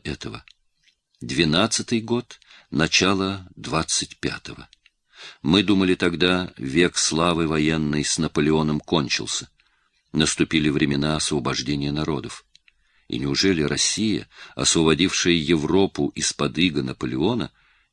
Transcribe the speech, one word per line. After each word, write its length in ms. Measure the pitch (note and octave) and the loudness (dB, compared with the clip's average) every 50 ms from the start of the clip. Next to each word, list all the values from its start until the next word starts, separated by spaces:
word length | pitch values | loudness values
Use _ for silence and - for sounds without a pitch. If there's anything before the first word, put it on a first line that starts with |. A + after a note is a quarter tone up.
| - | -6
этого. 400 | D#2 C#2+ - - - - - - - - _ _ _ _ _ _ _ _ _ _ _ _ - | -8 -10 -10 -10 -12 -14 -14 -16 -20 -20 _ _ _ _ _ _ _ _ _ _ _ _ -12
Двенадцатый 800 | - A#1+ C2+ D#2+ E2+ D#2 D2+ F2+ G#2+ A2+ - - G#2 - A#2+ A2+ | -10 -2 0 2 2 4 4 2 2 2 0 -4 -2 -2 -4 -2
год — 400 | A2+ A2 A#2 A#2+ - - - - _ _ - - _ _ | -2 -2 -4 -4 -4 -8 -16 -20 _ _ -20 -20 _ _
начало 720 | C2+ C#2+ E2 - - - F#2 F#2 G2 F#2+ F#2+ F#2+ G2 G2 F#2 - - | 0 0 0 2 2 2 2 2 2 0 -2 -4 -4 -8 -12 -16 -18
двадцать 600 | - - - D2 D#2 D#2 - - - - - - | -14 -8 -4 -2 -2 -2 -2 -2 -4 -4 -6 -8
пятого. 520 | _ - D2 - - - - - - - - _ _ _ _ _ _ _ _ _ - - - - _ | _ -8 -8 -6 -8 -12 -16 -18 -18 -20 -20 _ _ _ _ _ _ _ _ _ -20 -20 -20 -14 _
Мы 220 | - C#2+ E2+ G#2 F#2+ | 0 4 4 4 4
думали 320 | F#2 G2+ F#2+ F#2+ F2+ F#2 | 4 4 4 4 2 2
тогда, 580 | - F#2+ F2+ E2+ D2+ F2 F2+ F#2 F#2 F2+ - - | 2 0 0 0 2 2 2 2 0 -2 -6 -8
век 400 | - B1 C2+ C2 E2 F2 E2 - | -10 -8 0 2 4 4 4 2
славы 500 | - - - D2+ D#2+ E2+ F2 E2+ E2 E2 | 0 -2 0 0 2 2 2 2 2 0
военной 560 | D#2 D#2 D#2 D2+ D#2 D#2+ D#2+ D2+ D2 D2 D2 D2 | 0 2 2 2 2 2 0 0 0 0 0 -2
с 140 | - - | -2 0
Наполеоном 640 | - D#2+ D2+ - D#2 D2 D2+ D#2 D#2+ D#2 D2+ D2+ D2 | -2 -2 -2 0 0 2 2 2 2 2 0 0 -2
кончился. 680 | - - F2+ D#2+ C#2 B1+ - - - - - - - - _ _ _ _ _ _ _ _ _ _ _ _ | -2 -2 0 0 0 0 -2 -4 -4 -6 -6 -8 -8 -12 _ _ _ _ _ _ _ _ _ _ _ _
Наступили 560 | - D2+ D#2 - - - D#2 - E2+ D#2 D2+ | 0 0 0 2 2 0 0 0 0 2 2
времена 480 | D2+ C#2 D2 D2+ C#2 C#2+ C#2 C#2+ D2+ D#2 | 2 2 2 0 0 0 0 0 -2 -2
освобождения 800 | D2+ - - D#2 D2 C#2 C#2 C2+ - B1+ C#2+ D2 C#2+ C#2+ C#2+ C#2+ | -2 -2 -2 -2 -2 -2 -4 -4 -4 -4 -4 -4 -4 -4 -4 -4
народов. 520 | D#2 D#2 D#2+ D2+ C2 C#2 - - - - _ _ _ _ _ _ _ _ _ _ _ _ | -4 -4 -4 -4 -6 -6 -10 -14 -16 -20 _ _ _ _ _ _ _ _ _ _ _ _
И 120 | - - A#1+ | -10 -8 -6
неужели 420 | C2+ C#2+ C#2 - - G2 F#2 D#2+ | -4 -2 -2 0 2 2 2 2
Россия, 680 | D2 C#2+ C#2+ C#2 - - - - A2 A2 F#2+ A#1+ - - - - - - - | 0 0 0 0 -2 -2 0 0 0 0 -2 -4 -6 -10 -18 -20 -20 -12 -6
освободившая 760 | - C2+ - - E2+ D#2+ D#2+ D#2+ C#2+ F#2 F2+ - - - F2+ E2+ | -2 0 2 2 4 4 4 4 4 2 2 0 0 2 2 2
Европу 760 | E2 D2 D2 F2 D#2 D2 D2+ E2 G2 G2 - - - C#2+ C#2 | 2 2 2 2 2 2 2 2 2 2 2 0 -2 -2 -2
из-под 480 | - D#2 D2+ - - - D2 C2+ A#1+ | -2 -4 -4 -4 -2 -2 -4 -2 0
ига 260 | D2+ F2+ F2+ C#2+ C#2+ C2 | 0 0 0 0 -2 -4
Наполеона, 720 | C2 B1+ - - B1 B1 C2 D#2 G#2 B2+ A2 D2+ - _ _ _ _ _ _ _ _ | -4 -6 -6 -8 -6 -2 0 0 0 0 -2 -6 -8 _ _ _ _ _ _ _ _